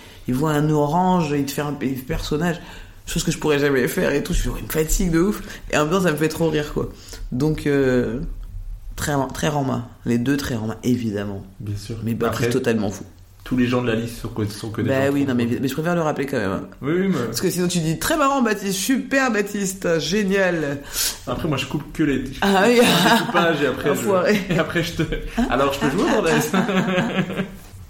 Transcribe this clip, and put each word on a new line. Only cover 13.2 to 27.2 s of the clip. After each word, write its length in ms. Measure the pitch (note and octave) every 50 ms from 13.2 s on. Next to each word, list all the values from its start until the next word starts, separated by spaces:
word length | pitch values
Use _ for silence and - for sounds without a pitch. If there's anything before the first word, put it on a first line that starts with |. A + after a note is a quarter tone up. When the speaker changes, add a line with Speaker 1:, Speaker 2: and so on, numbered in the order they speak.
| - - - - -
Speaker 2:
tous 120 | - C3 B2+
les 100 | B2 A#2+
gens 160 | B2+ B2 B2
de 40 | A#2
la 60 | A2
liste 260 | A2 A#2 A#2 - -
sont 80 | - A2
co-, 140 | - A2+ G#2+
sont 260 | G#2 - - - A2+
que 100 | G#2+ -
des 80 | C3 B2
Speaker 1:
Bah 160 | C3+ C3 C3+
Speaker 2:
gens 80 | C#3 C#3+
Speaker 1:
oui, 60 | C#3+ C#3+
Speaker 2:
trop 60 | C#3
Speaker 1:
non, 60 | B2+ A#2+
mais, 80 | A#2+
Speaker 2:
cool. 120 | A#2 A#2+ -
Speaker 1:
mais 60 | - C3+
je 60 | -
préfère 200 | - D#3 F3 F3
le 80 | E3+
rappeler 240 | D#3+ D3+ D3 - C#3+
quand 140 | C#3 - A#2+
même. 220 | G#2 F#2+ F#2+ - - - - -
Speaker 2:
Oui, 120 | B2 C#3 E3 F#3
oui, 60 | G3 G3
mais 160 | F3 C#3 A#2 A2+
Speaker 1:
Parce 140 | A#2+ -
que 80 | F#3+ F3+
sinon, 160 | - F3 F3+ F3
tu 100 | F3 F3
dis, « 220 | D#3 D#3+ D#3+ -
Très 180 | - - D#4 D#4+
marrant, 240 | C#4+ C4+ C#4 C4+
Baptiste, 320 | A#3+ A3 G#3+ G#3 G3 G3 F#3+
super, 580 | F#3+ - - C4+ A#3 - - C4 C4+ C4 B3+
Baptiste, 680 | G#3+ G3+ G#3 G3+ - G#3 G3 F#3 F#3+ - - F3 E3 D#3+
génial. » 800 | D3 D3 F3+ G#3+ G#3 F#3 G3 G3 F#3+ F3+ F3 E3 D3+ C#3 C#3+ C#3 - - - - - - - - - C3
Speaker 2:
Après, 200 | B2 - - D#3+
moi, 100 | C#3+ -
je 100 | - -
coupe 160 | - D3+ C#3 - -
que 80 | -
les, 240 | D#3 C#3+ C3+ B2+ B2+
je 140 | B2+ - -
Speaker 1:
Ah 220 | G3 G3 G3 F#3+ G3
Speaker 2:
coupe 100 | A#3 B3
Speaker 1:
oui. 60 | A#3
Speaker 2:
les 460 | B3 F3+ F3 E3 F3+ A3 A3+ A3+ D#3+ -
coupages 340 | - E3+ E3+ E3 D#3+ C#3+
et 60 | C#3+ B2+
après, 220 | B2 - - D3
je, 20 | C#3 B2+
Speaker 1:
Enfoiré. 420 | A#3 G#3+ F#3+ F3+ E3+ C3 - G3+ F3+ -
Speaker 2:
et 80 | E3+ E3+
après, 240 | D#3+ - - F3
je 120 | D#3+ - -
te, 100 | - D#3+ D3+ D3 C3 - - - - A#3+ B3+
alors, 220 | A#2+ C3 C#3 C#3 C3+
je 60 | -
peux 120 | - C#3+
jouer 100 | B2+ G3 B3 -
au 40 | -
bordel. 180 | A3 F3 D#3+ D#3 D#3
<laughs> 1040 | D3 - - F#3+ F3+ - F#3+ F#3 F#3 F#3+ F#3 F3+ - - - F#3+